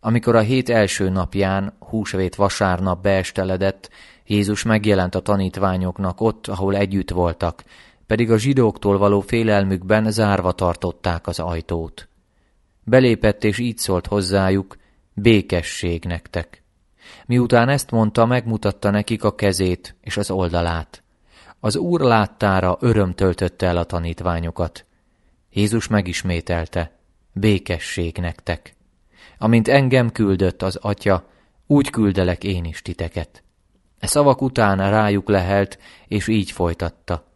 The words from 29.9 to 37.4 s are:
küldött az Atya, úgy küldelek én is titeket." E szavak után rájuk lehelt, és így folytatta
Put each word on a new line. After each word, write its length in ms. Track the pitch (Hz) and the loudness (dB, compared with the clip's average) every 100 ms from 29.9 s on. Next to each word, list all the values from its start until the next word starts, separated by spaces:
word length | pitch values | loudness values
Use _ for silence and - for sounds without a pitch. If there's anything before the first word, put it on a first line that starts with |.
| 131 117 | 2 2
küldött 500 | - 104 95 92 - | 0 2 2 0 0
az 140 | 95 92 | -6 -4
Atya, 520 | 104 101 - 92 - _ _ _ _ | -6 -4 0 0 -2 _ _ _ _
úgy 240 | 143 135 | 0 2
küldelek 540 | - 107 95 90 87 | 0 0 2 0 -2
én 200 | 98 90 | -4 -4
is 180 | 82 80 | -6 -10
titeket." 600 | - 85 82 87 80 - _ _ _ _ _ _ | -12 -8 -8 -8 -10 -14 _ _ _ _ _ _
E 80 | - | -4
szavak 340 | 147 143 127 | 2 4 4
után 500 | 131 123 107 95 95 | 0 2 2 2 2
rájuk 380 | 107 107 101 92 | 2 2 0 2
lehelt, 500 | 101 90 98 98 - - - _ | 0 2 0 0 -4 -20 -20 _
és 220 | 107 95 | -4 0
így 220 | 110 95 | -2 -2
folytatta 840 | - 87 85 85 - - 85 _ _ | -2 -2 -2 -6 -8 -8 -8 _ _